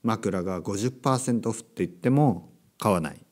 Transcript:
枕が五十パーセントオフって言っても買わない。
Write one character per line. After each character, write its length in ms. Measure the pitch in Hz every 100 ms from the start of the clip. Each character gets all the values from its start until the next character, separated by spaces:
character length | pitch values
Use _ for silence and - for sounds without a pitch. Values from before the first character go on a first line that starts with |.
枕 420 | 120 110 104 92
が 180 | 90 90
五 160 | 82 98
十 140 | 123
パ 240 | 131 139 131
ー 40 |
セ 140 | 131
ン 80 | 120
ト 80 | 117
オ 20 |
フ 100 | 110
っ 20 |
て 220 | - - 87
言 20 |
っ 20 |
て 200 | - 123
も 440 | 139 147 87 - _ _ _
買 160 | 110
わ 80 | 90
な 100 | 76
い。 140 | - -